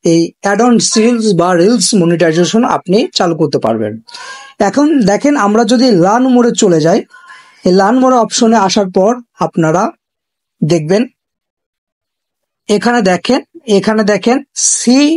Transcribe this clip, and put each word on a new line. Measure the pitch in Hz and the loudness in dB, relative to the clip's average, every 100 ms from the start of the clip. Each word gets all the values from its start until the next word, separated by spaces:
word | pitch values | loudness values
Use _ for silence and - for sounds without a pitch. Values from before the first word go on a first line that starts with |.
| 175 | 0
এই | 165 170 _ | 0 -2 _
অ্যাড | 196 202 247 | -4 0 2
অন | 233 - 226 | 2 0 0
রিলস | 220 240 214 170 | 0 0 0 0
বা | 170 175 | 0 2
রিলস | 185 240 190 208 | 2 0 0 0
মনিটাইজেশন | 170 170 165 160 175 220 254 - | 0 0 0 0 0 0 -2 -4
আপনি | - 190 359 - | -2 -2 -2 -2
চালু | 185 160 | -4 -2
করতে | 151 135 | -2 -2
পারবেন। | 113 113 107 113 _ - - - - - 202 | -2 -2 -4 -8 _ -20 -20 -20 -20 -4 -2
এখন | 202 294 294 196 | 0 0 2 0
দেখেন | 202 277 294 202 | 0 0 0 0
আমরা | 214 233 | 0 0
যদি | 240 254 190 | 2 2 2
লার্ন | 180 226 262 | 2 2 2
মোডে | 247 240 226 | 2 2 0
চলে | 208 165 156 | 2 2 2
যাই, | 208 - - - - - _ 185 | 0 -4 -20 -20 -20 -20 _ 0
এই | 185 | 2
লার্ন | 196 254 | 2 2
মোড | 262 254 | 2 0
অপশনে | 214 - 226 226 190 | 0 0 2 2 0
আসার | 214 190 190 | 0 -2 0
পর | 196 247 - _ 165 | 0 -2 -10 _ -6
আপনারা | - 160 170 247 - _ _ _ _ _ _ 147 | -2 0 0 -2 -8 _ _ _ _ _ _ -2
দেখবেন | 170 151 196 254 _ _ _ _ _ _ _ _ _ _ _ _ _ _ _ - | -2 0 -2 -2 _ _ _ _ _ _ _ _ _ _ _ _ _ _ _ -4
এখানে | 208 233 240 190 | -2 0 0 0
দেখেন, | 180 - 269 - - - 196 | -2 -2 -4 -4 -18 -2 0
এখানে | 190 220 208 | 0 0 0
দেখেন | 202 226 269 - - - - | 0 0 -2 -4 -6 -4 -2
সি | - 254 294 | 0 2 2